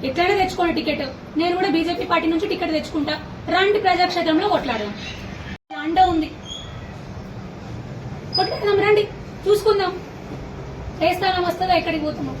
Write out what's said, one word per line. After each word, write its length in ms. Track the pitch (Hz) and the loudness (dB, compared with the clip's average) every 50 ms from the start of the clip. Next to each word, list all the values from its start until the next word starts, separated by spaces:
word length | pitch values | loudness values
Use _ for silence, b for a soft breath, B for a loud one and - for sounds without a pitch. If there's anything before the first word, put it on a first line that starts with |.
| - | -2
ఎట్లయినా 320 | 262 254 339 349 370 415 | -2 0 2 2 4 4
తెచ్చుకోండి 380 | 392 370 370 - - 349 339 - | 4 2 0 2 0 0 2 2
టికెట్. 360 | 311 240 302 285 - 277 262 - - - - - | 0 0 0 -2 -2 -4 -6 -8 -12 -14 -6 -2
నేను 180 | 302 330 349 349 | 0 0 2 2
కూడా 140 | 359 381 392 | 2 2 2
బీజేపీ 340 | 294 330 320 339 349 - 381 | 2 2 2 0 -2 -2 -2
పార్టీ 240 | - 349 330 330 | 0 0 2 2
నుంచి 200 | 320 330 320 403 | 2 2 2 0
టికెట్ 240 | - 339 - 349 330 | 0 -2 -2 -2 0
తెచ్చుకుంటా. 500 | 320 302 - - - 311 285 - 302 294 - - - - - - | 0 -2 -2 -2 -4 -2 -2 -2 -2 -4 -6 -10 -12 -10 -4 0
రండి, 300 | 330 359 381 403 415 415 | 2 4 4 4 4 4
ప్రజాక్షేత్రంలో 680 | - 370 359 339 359 359 359 349 320 320 311 320 392 | 4 4 4 4 2 2 2 0 2 2 2 4 4
కొట్లాడదాం. 460 | 415 359 294 - 262 240 220 208 208 208 - - - - - - - - - - - 190 - _ _ - 294 | 4 2 2 2 0 -2 -2 -4 -6 -6 -8 -10 -10 -10 -10 -10 -10 -10 -10 -10 -10 -10 -12 _ _ -10 -6
అండ 200 | 294 320 339 370 | -4 0 6 6
ఉంది, 320 | 370 359 339 320 311 - - - - - - - - - - - - - - - - - - - - - - - - - - - - - - - - - - - - - - - - - - | 6 6 6 2 0 -2 -6 -14 -14 -14 -14 -12 -12 -12 -12 -12 -12 -12 -12 -14 -12 -12 -12 -12 -12 -12 -12 -12 -12 -12 -12 -12 -12 -12 -10 -10 -10 -10 -10 -10 -10 -10 -10 -10 -10 -6 -2
కొట్లాడదాం, 540 | - 381 392 - - - 403 403 392 403 415 | 0 0 0 0 -2 2 4 4 4 6 6
రండి, 180 | 427 415 415 - - - - - - - - | 6 6 4 2 -4 -12 -12 -14 -14 -4 4
చూసుకుందాం 460 | 381 415 415 403 427 403 403 381 349 381 359 - - - - - - - - - - - - - - - - - - - - 311 | 4 4 6 6 4 4 4 2 0 -2 -4 -10 -12 -14 -14 -12 -12 -10 -10 -10 -10 -12 -12 -12 -12 -12 -10 -10 -10 -4 2 2
ఏ 100 | 339 359 | 2 2
స్థానం 300 | 359 392 381 370 359 359 | 2 0 0 2 2 0
వస్తుందో, 300 | 349 339 - 359 370 359 | 0 0 0 2 4 4
ఎక్కడికి 320 | 330 - 359 320 311 302 | 2 2 0 -2 0 -2
పోతుందో. 260 | 302 - - 285 269 269 - | -2 -2 -4 -6 -6 -6 -8